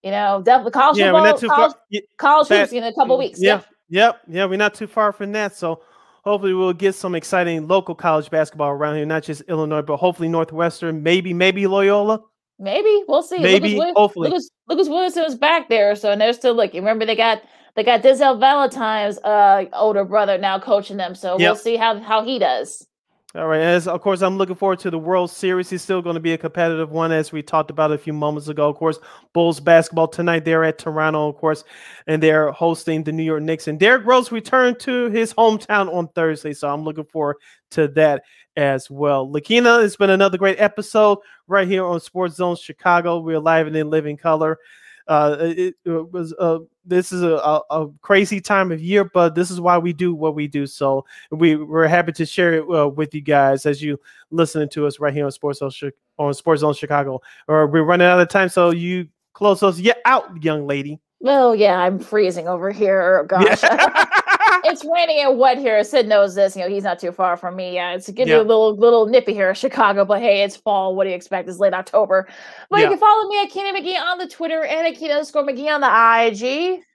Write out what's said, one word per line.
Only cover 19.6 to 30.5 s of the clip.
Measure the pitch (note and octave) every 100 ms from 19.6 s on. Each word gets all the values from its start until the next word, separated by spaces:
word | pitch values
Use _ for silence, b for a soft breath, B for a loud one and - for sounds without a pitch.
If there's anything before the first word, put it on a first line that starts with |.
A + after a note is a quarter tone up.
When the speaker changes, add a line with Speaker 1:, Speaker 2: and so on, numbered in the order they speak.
| F#3
Speaker 1:
older | - A3 G3+
brother | G3 G#3 G3+ F#3+
now | G3 F#3+
coaching | F#3+ G3+ G3 G3+
them, | F3 F3+
so | F#3+ F3+
we'll | F3
Speaker 2:
Yep. | G#3
Speaker 1:
see | A#3 A3+
how, | A3+ G#3+
how | G#3+ A3
he | A3+ C4
does. | E3+ B2 G2+ - - _ _ _ _ E3+
Speaker 2:
All | D#3+
right, | D#3
as, | E3 F3 E3+
of | F3
course, | G3+ F#3
I'm | F#3+ F#3+
looking | F#3+ F3+
forward | G3 F3+
to | F#3+
the | E3
World | D#3+ F#3 F3
Series. | - F#3+ F#3 F3+
It's | F3+
still | - F#3
gonna | F3 E3
be | E3
a | E3
competitive | D#3+ F3 E3 D#3+ D#3+
one, | D#3+ E3
as | D#3+ D#3
we | D#3
talked | D3 D#3+ D3+
about | D#3 D#3
a | D3+
few | D#3
moments | D3+ D3 D3+ D3
ago. | D3 D3
Of | D3
course, | D#3+ D#3 B B B
Bulls | E3+ E3+ D3
basketball | C#3+ E3 D#3+ E3 E3
tonight, | E3 F3 E3
they're | D#3